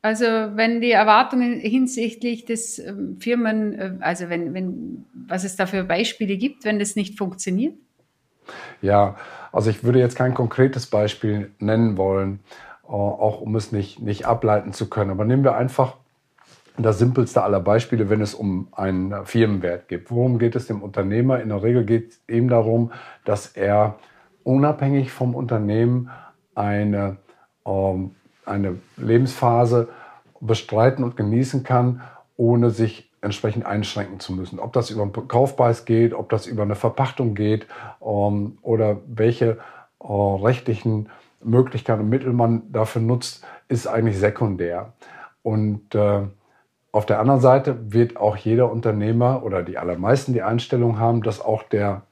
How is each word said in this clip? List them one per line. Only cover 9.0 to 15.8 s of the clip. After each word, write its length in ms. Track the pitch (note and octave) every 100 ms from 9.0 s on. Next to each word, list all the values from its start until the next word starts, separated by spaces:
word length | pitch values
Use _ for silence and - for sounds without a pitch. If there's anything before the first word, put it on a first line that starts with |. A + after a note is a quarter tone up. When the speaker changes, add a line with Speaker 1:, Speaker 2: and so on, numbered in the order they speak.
| G2+ F#2+ - - -
Speaker 2:
also 180 | - G#2+
ich 140 | G#2+
würde 160 | A#2+ B2+
jetzt 160 | B2 B2
kein 180 | B2+
konkretes 540 | B2 A#2+ - C3 C3 -
Beispiel 640 | G#2 G#2+ - A2 G#2 G2 _
nennen 360 | G#2 A2 A2+ F#2+
wollen, 440 | F#2+ G2 G2 G2 _ - - -
äh, 80 | -
auch 480 | G#2 G2+ - G#2+ G#2
um 140 | A2 A2
es 160 | G#2+
nicht, 300 | G#2 G2 -
nicht 240 | A2+ G2 -
ableiten 480 | A2+ A2 G#2 G2+
zu 160 | - G#2+
können. 200 | - G2+
Aber 160 | F#2+ G#2+
nehmen 180 | C3
wir 120 | C3+ A2+
einfach 400 | C3 -